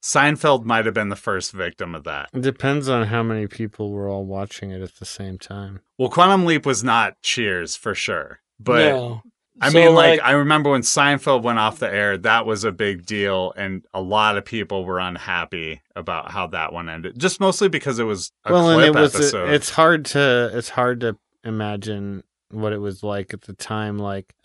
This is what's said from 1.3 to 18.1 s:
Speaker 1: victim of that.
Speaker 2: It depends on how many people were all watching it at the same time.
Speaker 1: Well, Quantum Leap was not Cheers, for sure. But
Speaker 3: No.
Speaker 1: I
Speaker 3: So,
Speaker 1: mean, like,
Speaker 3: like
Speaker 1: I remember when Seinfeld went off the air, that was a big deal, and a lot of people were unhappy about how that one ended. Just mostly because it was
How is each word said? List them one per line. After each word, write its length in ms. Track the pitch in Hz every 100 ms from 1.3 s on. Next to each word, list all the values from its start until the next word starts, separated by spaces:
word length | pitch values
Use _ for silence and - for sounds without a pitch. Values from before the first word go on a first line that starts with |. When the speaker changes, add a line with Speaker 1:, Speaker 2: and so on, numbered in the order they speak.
| 95 87
Speaker 1:
victim 420 | 98 87 - 90
of 120 | 82 76
that. 240 | 73 73
Speaker 2:
It 80 | 131
depends 460 | 131 131 135 143 135
on 200 | 127 110
how 160 | 117
many 220 | 113 110 104
people 460 | - 113 - 107
were 160 | 101 101
all 180 | 98 98
watching 460 | 98 98 - 98
it 100 | 95
at 140 | 92 _
the 100 | -
same 320 | - 98 92
time. 440 | - 98 98 95 _ _
Speaker 1:
Well, 120 | 127
Quantum 360 | 165 180 196 170
Leap 200 | 156 143
was 160 | 120
not 400 | 120 117 104 -
Cheers, 540 | - - 110 92 82 -
for 180 | -
sure. 460 | 98 - 90 71 - _ _
But 220 | 113 120 151
Speaker 3:
No. 280 | 135 120 113 - _ _ _
Speaker 1:
I 60 | 127
Speaker 3:
So, 60 | 156
Speaker 1:
mean, 160 | 165
like, 280 | 165 165 160
Speaker 3:
like 40 | 120
Speaker 1:
I 60 |
remember 380 | 143 143 151 143
when 140 | 139
Seinfeld 580 | 113 - 143 139 - 131
went 160 | 113 117
off 200 | 110 107
the 140 | 113
air, 240 | 98 104 95
that 260 | 104 113 110
was 180 | 107
a 80 | 110
big 340 | 90 104 95 87
deal, 460 | 104 101 95 92 -
and 260 | 98 95 -
a 60 | 95
lot 380 | 92 104 107 101
of 80 | 98
people 400 | 113 101 98 92
were 140 | 90
unhappy 840 | 90 87 - 90 82 90 80 78 _ -
about 340 | 85 85 78
how 160 | 98 90
that 240 | 87 80
one 160 | 82 85
ended. 320 | 80 87 120
Just 220 | 170 -
mostly 260 | 196 190 196
because 320 | 160 143 117
it 60 |
was 260 | 113